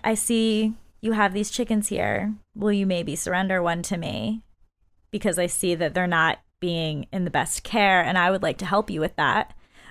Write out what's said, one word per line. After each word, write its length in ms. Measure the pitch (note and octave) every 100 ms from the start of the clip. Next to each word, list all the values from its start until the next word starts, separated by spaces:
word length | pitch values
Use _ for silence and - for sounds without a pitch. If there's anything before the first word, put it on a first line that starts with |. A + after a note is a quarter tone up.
I 100 | -
see 600 | G#3+ - A3+ A3+ G#3+ A3 A3+ - -
you 100 | A3
have 220 | G#3+ G3+
these 160 | G3 G#3
chickens 380 | - A3+ A3 G#3
here. 440 | - G3 - G#3 G#3 -
Will 180 | G#3 G#3
you 140 | G3+ G3
maybe 300 | F3+ - D#3+
surrender 440 | F3 F3+ F#3+ F#3
one 200 | F3 E3+
to 140 | E3+ F3
me? 440 | E3 - D#3 A3 - _ _ _ _ _ _
Because 280 | G#3 G#3 E3+
I 60 | F3
see 260 | - F#3
that 180 | E3+ D#3+
they're 140 | F#3 F3+
not 320 | E3+ D#3+ - _ -
being 460 | F3 E3 D#3 D3+ -
in 120 | F#3+
the 60 | E3+
best 340 | C#3+ D3 -
care, 360 | - A3+ G3+ F#3
and 160 | E3+ F3+
I 140 | F3
would 120 | F#3+
like 140 | E3+ -
to 60 | F3+
help 240 | G3 G#3
you 100 | D#3+
with 160 | D#3+ -
that," 360 | C#3 G#3 - - - - -